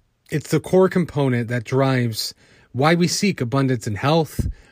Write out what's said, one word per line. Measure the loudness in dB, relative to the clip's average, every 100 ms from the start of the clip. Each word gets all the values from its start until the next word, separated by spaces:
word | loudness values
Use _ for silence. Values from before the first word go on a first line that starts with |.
| _ _ _
It's | -8 -2
the | -2
core | 2 4 4
component | 2 -2 0 0 0 -2
that | -6
drives | -2 0 2 2 0 -4 -10 -12 _ _ _
why | 0 2
we | 4 2
seek | 0 0 0
abundance | -2 0 0 0 -4
in |
health, | -2 0 2 0 -4 -4 -6 -16